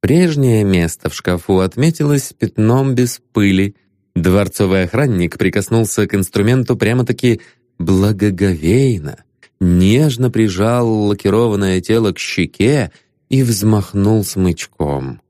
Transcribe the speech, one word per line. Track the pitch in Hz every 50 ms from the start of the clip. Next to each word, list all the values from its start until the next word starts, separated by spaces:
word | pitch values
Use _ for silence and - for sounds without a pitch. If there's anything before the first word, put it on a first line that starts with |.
Прежнее | - - - 170 180 170 156 143 135 127 113 110 104
место | 98 95 90 85 82 - - _ -
в | -
шкафу | - - - 90 85 - - 98 92
отметилось | 92 92 - - 135 165 160 - 151 147 147 139 - - -
пятном | _ - 110 - - 107 110 120 131 139 135 127
без | 117 127 120 - - _ _
пыли. | _ 110 104 98 95 95 98 101 101 _ _ _ _ _ _ _ _
Дворцовый | 90 82 90 92 101 101 90 - - 104 92 95 95 92
охранник | 85 - 117 147 135 110 92 87 82 -
прикоснулся | - 92 92 - 104 95 - 113 113 113 101 - - 104
к | 92 -
инструменту | 98 92 - - 104 101 110 127 131 123 - 127
прямо-таки | 95 104 107 117 127 123 - 120 - - 120 113 - - - _ _ _ _ _ _
благоговейно, | 85 82 95 92 98 104 107 95 104 107 95 87 101 98 90 78 78 82 101 127 139 135 117 92 76 71 - _ _ _ _ _ - _ _ _
нежно | 98 90 87 90 92 98 110 131 156 151 127 117 131 123
прижал | 113 113 110 107 90 90 104 113 120 123 120 113 110 107 104
лакированное | 101 104 101 - 101 98 110 120 117 104 101 101 95 92 92
тело | 85 - 110 117 113 101
к | 85 -
щеке | - - - - 87 - - - - 120 147 143 107 82 _ _ _ _ _ _ _ _
и | 131 135 131
взмахнул | 117 117 95 101 110 110 107 98 - - 104 98 104 110 110 98
смычком. | - - 95 92 90 82 - - - _ _ 76 73 71 67 65 67 62 - _